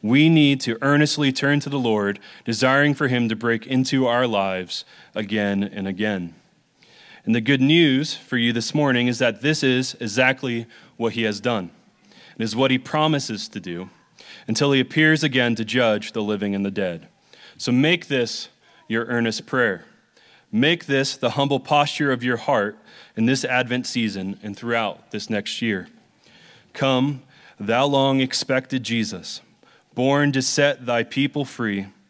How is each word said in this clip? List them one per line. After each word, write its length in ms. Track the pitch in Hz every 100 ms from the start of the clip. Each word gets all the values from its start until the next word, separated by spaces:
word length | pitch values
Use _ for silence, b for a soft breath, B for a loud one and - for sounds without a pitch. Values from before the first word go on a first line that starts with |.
we 260 | 104 131 156
need 320 | 165 143 139
to 180 | - 113
earnestly 500 | 139 143 147 - 147
turn 300 | 135 139 143
to 80 | 139
the 100 | 139
Lord, 400 | 123 107 101 101 B B
desiring 500 | - 113 131 135 147
for 140 | 143 143
him 220 | 127 117
to 80 | 110
break 280 | 117 117 113
into 400 | 131 127 135 127
our 220 | 120 123
lives 560 | 107 98 92 90 - - B B -
again 480 | 104 107 101 101
and 240 | 101 - 98
again. 480 | 92 107 98 87 80 _ _ _ _ B B B B
And 100 | -
the 60 | 117
good 220 | 113 139
news 520 | 131 165 160 131 160
for 220 | - - 123
you 160 | 117
this 240 | 117 113 151
morning 320 | 143 123 123
is 120 | 117
that 200 | 127 107
this 240 | 139 156
is 320 | 135 127 131 -
exactly 640 | 120 104 127 131 131 117 113 B B B
what 160 | 113
he 100 | 110
has 160 | 110 101
done. 320 | 117 113 87 - _ _ B B B B
It 60 |
is 100 | 110
what 160 | 110 135
he 80 | 127
promises 720 | - 156 156 151 - 107 -
to 140 | 107
do 300 | 90 85 92 _ _ _ B B B
until 280 | 113 143
he 80 | 135
appears 420 | 127 - 156 156
again 320 | 156 127 120 113
to 80 |
judge 480 | 110 123 117 104 107
the 120 | 113
living 300 | 104 104 101
and 120 | 98 98
the 60 |
dead. 360 | 98 95 82 - _ B B B B
So 140 | -
make 380 | 123 147 175 -
this 400 | 135 117 - - _ b b b
your 160 | 110 117
earnest 400 | 120 117 110 -
prayer. 400 | 131 117 90 - _ _ b b b b
Make 340 | 107 143 170 -
this 300 | 139 135 -
the 140 | 120
humble 320 | 123 143 139
posture 500 | - 147 147 - 143
of 140 | 127 123
your 120 | 117
heart 400 | - 131 104 104 B B B -
in 100 | 113
this 200 | 131 127
Advent 420 | 127 123 123 120
season 500 | 123 110 98 95 95
and 140 | 107 98
throughout 540 | 117 117 107 87 _
this 180 | 107 -
next 320 | 107 101 -
year. 260 | 117 98 - - _ _ b b b b b
Come, 500 | - 135 127 139 139 - b b b
thou 280 | 104 117 143
long 340 | 139 135 135
expected 640 | 131 - - 131 131 131
Jesus, 560 | 107 117 107 95 80 - _ _ b b b
born 380 | - 131 143 143
to 100 | 135
set 460 | 131 - 143 135 123
thy 160 | 120
people 420 | 110 - 139 147 135
free. 400 | - 113 101 139 _